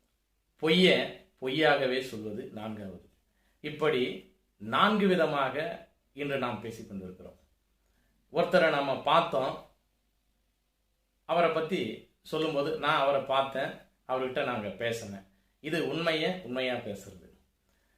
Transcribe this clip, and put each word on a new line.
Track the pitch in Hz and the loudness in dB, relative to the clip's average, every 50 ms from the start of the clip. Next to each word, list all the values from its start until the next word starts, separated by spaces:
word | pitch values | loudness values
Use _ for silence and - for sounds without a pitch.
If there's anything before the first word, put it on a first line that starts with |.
| _ _ _ _ _ _ _ _ _ _ _ | _ _ _ _ _ _ _ _ _ _ _
பொய்யை | _ 151 160 185 185 185 170 131 127 135 - - - - _ _ _ | _ 2 4 6 8 8 8 6 4 2 -2 -6 -14 -20 _ _ _
பொய்யாகவே | 127 135 143 156 156 147 139 135 135 127 127 127 | -6 -4 0 4 4 6 6 4 4 2 0 0
சொல்வது | 123 - 117 107 107 107 107 127 123 - | -2 -4 -8 -8 -8 -8 -8 -8 -10 -10
நான்காவது. | - 107 107 110 107 107 101 95 87 92 - _ _ _ _ _ _ _ _ _ _ _ | -12 -10 -10 -10 -10 -10 -12 -12 -14 -16 -20 _ _ _ _ _ _ _ _ _ _ _
இப்படி | - 147 143 139 156 151 - - - - 190 - - - _ _ _ _ _ | -10 -10 -4 0 2 2 2 2 0 -2 -4 -10 -14 -20 _ _ _ _ _
நான்கு | _ 104 110 123 151 190 208 214 196 202 | _ -6 -2 2 4 4 4 4 4 4
விதமாக | 190 180 175 160 156 143 139 135 127 127 147 160 170 - - - _ _ _ _ _ | 4 4 4 2 2 2 0 -2 -2 -2 -4 -6 -6 -8 -12 -14 _ _ _ _ _
இன்று | _ 135 143 139 139 123 | _ -8 -6 -4 -2 -2
நாம் | 123 120 113 - | -2 -4 -4 -6
பேசிக் | 117 113 - - 107 - | -8 -10 -10 -12 -14 -12
கொண்டிருக்கிறோம். | 101 95 92 87 - - - - - _ _ _ _ _ _ _ _ _ _ _ _ _ _ _ _ _ _ _ | -12 -10 -10 -12 -14 -16 -18 -20 -20 _ _ _ _ _ _ _ _ _ _ _ _ _ _ _ _ _ _ _
ஒருத்தரை | 131 160 170 - - 175 165 160 | -2 0 0 4 4 4 4 4
நாம | 151 143 139 139 127 - | 4 2 0 0 -2 -2
பார்த்தோம், | - 139 156 170 165 - 151 117 131 151 - - - - _ _ _ _ _ _ _ _ _ _ _ _ _ _ _ _ _ _ _ _ _ _ _ _ _ _ _ _ _ _ _ | 2 4 4 4 4 2 0 -2 -2 -2 -4 -8 -14 -20 _ _ _ _ _ _ _ _ _ _ _ _ _ _ _ _ _ _ _ _ _ _ _ _ _ _ _ _ _ _ _
அவரை | - 165 175 170 160 | 0 2 4 4 4
பத்தி | 160 160 156 - 190 156 117 107 - - - _ _ _ | 2 0 -2 -2 -2 -2 -2 -4 -6 -10 -16 _ _ _
சொல்லும்போது, | _ - 160 156 156 151 147 139 143 160 160 147 | _ -6 -4 -2 -2 0 0 0 0 0 -2 0
"நான் | 143 147 156 147 | 0 2 2 4
அவரை | 135 139 143 135 | 2 2 2 0
பார்த்தேன், | - - 131 135 135 - - 131 147 160 156 - - _ _ _ _ - | 0 2 2 2 2 0 -2 -4 -4 -4 -6 -12 -18 _ _ _ _ -4
அவர்கிட்ட | 127 131 131 127 127 151 135 | -2 -2 -2 -2 -2 -2 -2
நாங்க | 127 120 110 104 101 | -2 -2 -4 -4 -6
பேசினேன்." | 92 - 113 117 113 113 113 101 98 98 - _ _ _ _ _ _ _ | -6 -4 -4 -2 -2 -4 -6 -10 -12 -14 -16 _ _ _ _ _ _ _
இது | - 151 170 165 - 135 | -8 -4 -2 -2 -2 -2
உண்மையை | 143 165 170 165 160 156 160 185 - - | -2 -2 0 0 0 0 0 -2 -2 -4
உண்மையா | - 123 123 127 131 127 123 | -8 -6 -6 -4 -2 -2 -4
பேசுறது. | 117 113 107 98 95 - - - - - - - _ _ _ _ _ _ _ _ _ _ _ _ | -4 -6 -8 -10 -10 -12 -18 -20 -20 -20 -20 -20 _ _ _ _ _ _ _ _ _ _ _ _